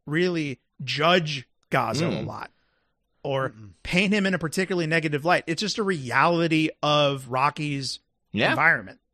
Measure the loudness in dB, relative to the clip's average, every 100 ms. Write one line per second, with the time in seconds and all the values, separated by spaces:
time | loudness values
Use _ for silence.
0 | -4 0 0 0 -4 -8 _ -12 -6 0
1 | 4 4 2 -6 -12 _ -4 -2 0 0
2 | -2 -2 -6 -10 -14 _ _ _ _ _
3 | _ _ -4 -2 -4 -8 -20 -14 -2 2
4 | 2 2 2 0 -2 -2 -2 -2 0 0
5 | 0 0 2 0 0 -4 -4 -2 -2 -2
6 | 0 2 4 4 2 2 0 -2 2 4
7 | 2 0 -4 0 0 0 -4 -4 -6 -10
8 | _ _ _ -2 0 4 4 2 -2 -18
9 | _